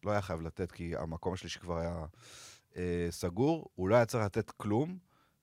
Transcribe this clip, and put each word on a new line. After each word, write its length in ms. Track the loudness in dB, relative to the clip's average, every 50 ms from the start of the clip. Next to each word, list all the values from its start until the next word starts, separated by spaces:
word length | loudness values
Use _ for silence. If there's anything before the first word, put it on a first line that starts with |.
| -2
לא 60 | 0
היה 100 | 0 0
חייב 200 | 0 -2 -4 -4 -4
לתת, 300 | -6 -6 -4 -6 -6 -6
כי 240 | -6 -6 -4 -4
המקום 360 | -4 -4 -4 -6 -6 -4 -4 -4
השלישי 240 | -4 -6 -10 -10 -8
כבר 180 | -6 -4 -2 -2
היה, 260 | -2 -2 -4 -6 -8 -10 -12 -16 -20 -20 -20 -20 -20 -20 -20 -20 _ _ -8
אה, 300 | -4 -2 -2 0 0 0 -2
סגור, 580 | -2 -2 -2 -2 0 2 2 2 2 0 -2 -8 _
הוא 140 | -2 4 6
לא 60 | 8
היה 100 | 8 8
צריך 180 | 6 4 0 0
לתת 260 | 0 0 -2 -2 -2
כלום, 480 | -4 -6 -2 0 2 2 2 0 -4 -10 -14 _ _ _ _ _ _ _